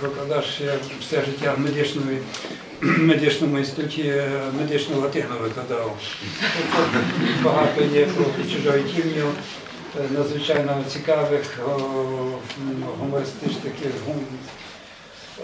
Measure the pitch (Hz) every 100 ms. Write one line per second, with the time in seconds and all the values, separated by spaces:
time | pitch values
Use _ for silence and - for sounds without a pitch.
0 | 139 139 139 147 - - 143 135 - -
1 | - 143 135 135 143 131 143 147 143 147
2 | 135 131 - - - - - - 156 165
3 | 160 143 147 - 151 139 135 - 151 160
4 | 147 139 139 139 135 135 151 143 - 139
5 | 139 156 - 117 113 120 123 117 110 101
6 | - - - 151 - 170 - 170 165 -
7 | 175 - - - - - 147 151 143 147
8 | 143 175 170 139 - 147 143 139 131 170
9 | 160 156 147 143 - - - - - 147
10 | 139 143 143 147 151 147 143 139 135 147
11 | 160 151 147 143 - 127 123 139 135 135
12 | 131 131 127 123 113 139 135 131 127 120
13 | 139 139 135 - 147 - 139 - 139 -
14 | - 143 127 127 - - - - - -
15 | - - - -